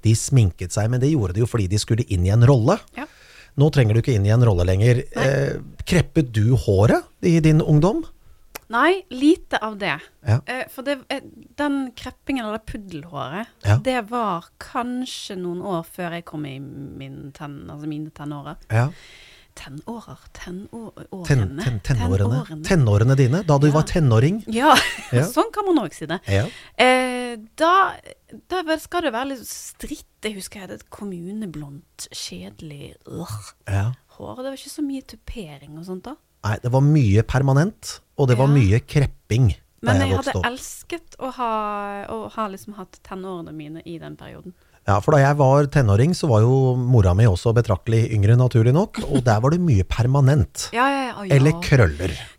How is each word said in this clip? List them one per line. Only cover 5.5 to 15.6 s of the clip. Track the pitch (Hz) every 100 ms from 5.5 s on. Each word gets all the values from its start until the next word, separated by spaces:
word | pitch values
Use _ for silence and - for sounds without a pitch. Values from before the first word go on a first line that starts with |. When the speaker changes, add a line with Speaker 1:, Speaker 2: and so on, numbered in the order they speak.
| - - -
Speaker 1:
kreppet | - 180 135 - 131
du | 110 107
håret | 127 - 95 107 349 349 _
i | 185 165
din | 156 156
ungdom? | - 151 170 311 311 - - - - - _
Speaker 2:
Nei, | 226 294 381 -
lite | 254 294 359 - -
av | 220 208
det. | 190 139 - _
Speaker 1:
Ja. | - 117 -
Speaker 2:
Eh, | 254 -
for | -
det, | 254 277 -
eh, | 269 - - - -
den | 294 277 262
kreppingen | 226 262 - - 277 220
eller | 214
puddelhåret, | - 220 196 165 170 143 127 165 - _
Speaker 1:
Ja. | 196 208
Speaker 2:
det | 240 254 208
var | 240 220 170 - _
kanskje | - 269 240 247 254 - - 190
noen | 180 175